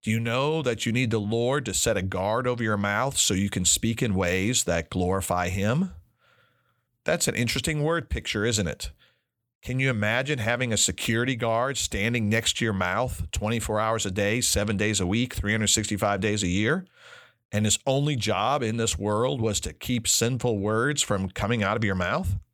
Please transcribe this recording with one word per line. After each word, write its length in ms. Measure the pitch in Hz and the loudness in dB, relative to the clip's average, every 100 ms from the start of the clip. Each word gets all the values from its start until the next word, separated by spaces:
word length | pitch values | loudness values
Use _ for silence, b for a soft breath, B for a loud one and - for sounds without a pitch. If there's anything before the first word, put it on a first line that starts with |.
Do 80 | - | 0
you 80 | 113 | -2
know 420 | 117 120 143 160 | 0 0 0 0
that 240 | 131 113 - | 0 -2 0
you 60 | |
need 180 | 117 127 | 0 2
the 100 | 110 | 0
Lord 460 | 104 117 120 139 113 | 0 0 2 0 -2
to 80 | |
set 240 | 92 - 98 | -2 0 0
a 60 | |
guard 420 | 95 92 95 113 127 | 0 -2 0 0 0
over 160 | 120 | -2
your 160 | 113 104 | 0 0
mouth 400 | 101 104 131 135 | 2 2 0 0
so 160 | - | 2
you 160 | 98 98 | 2 0
can 160 | 98 90 | 0 2
speak 380 | - 113 117 | 2 0 0
in 100 | 123 | 0
ways 520 | 92 90 92 98 123 - | 2 2 0 0 0 0
that 260 | 87 80 | -2 -2
glorify 580 | 92 90 95 87 90 90 | -2 0 0 0 -2 0
him? 440 | 95 101 131 185 - - b b b b b b b b _ | 0 0 0 -2 -6 -20 b b b b b b b b _
That's 240 | - 165 - | -2 0 0
an 80 | - | 0
interesting 480 | 117 - - 151 | -2 -2 -2 -2
word 260 | 147 165 - | 0 -2 -4
picture, 360 | 127 - 110 110 | -6 -4 0 0
isn't 220 | 107 87 | 2 0
it? 240 | - - - b b b b _ _ | -4 -10 -14 b b b b _ _
Can 180 | - 127 | -6 0
you 100 | 135 | 0
imagine 500 | 113 104 117 135 143 | 2 2 0 0 -2
having 340 | 107 120 127 | 0 0 0
a 40 | 107 | 2
security 580 | - 87 - 117 123 127 | 0 0 0 0 0 0
guard 420 | 117 113 131 139 | 0 0 0 -2
standing 520 | - 107 107 120 104 | -4 -2 0 0 2
next 280 | 113 113 - | 2 2 0
to 80 | 117 | 0
your 80 | |
mouth 560 | 95 90 95 127 - - | 2 0 0 -2 -4 -6
twenty-four 480 | - 104 117 107 107 | -4 -2 -2 0 0
hours 260 | 110 113 98 | 0 0 -2
a 60 | |
day, 300 | 95 101 117 | 0 0 2
seven 360 | 117 - 104 101 | 0 0 0 0
days 220 | 104 101 | 0 0
a 60 | 90 | 0
week, 280 | 107 127 | 0 0
three 180 | - 101 | -2 -2
hundred 160 | 107 104 | 0 2
sixty-five 520 | - 104 101 104 101 | 2 0 0 0 0
days 220 | 104 104 | 0 0
a 60 | 92 | 0
year, 380 | 90 107 170 185 B B B B B B | 0 2 0 -4 B B B B B B
and 140 | 104 107 | -2 0
his 120 | - - | 0 0
only 300 | 135 147 139 | 0 2 0
job 480 | 110 95 110 143 | 0 0 0 0
in 140 | 117 117 | 0 0
this 200 | 113 - | -2 -2
world 440 | 101 104 127 147 | 0 2 0 0
was 180 | 107 101 | 0 -2
to 140 | 90 | -6
keep 340 | - - 123 - | -10 -2 -2 0
sinful 500 | - 117 127 123 104 | 0 2 0 0 0
words 440 | 101 110 131 147 | 0 2 0 0
from 280 | - 98 95 | 0 0 -2
coming 320 | - 101 120 | -2 -2 2
out 160 | 98 107 | 2 2
of 60 | |
your 120 | 107 92 | 0 0
mouth? 420 | 90 135 185 95 - | 0 0 -2 -4 -6